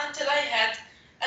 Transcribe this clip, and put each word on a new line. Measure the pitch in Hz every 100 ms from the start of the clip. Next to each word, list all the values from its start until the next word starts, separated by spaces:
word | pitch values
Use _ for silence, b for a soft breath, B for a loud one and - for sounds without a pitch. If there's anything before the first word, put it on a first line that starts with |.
| 294
until | 302 277
I | 294
had | 269 233 220 - B B B -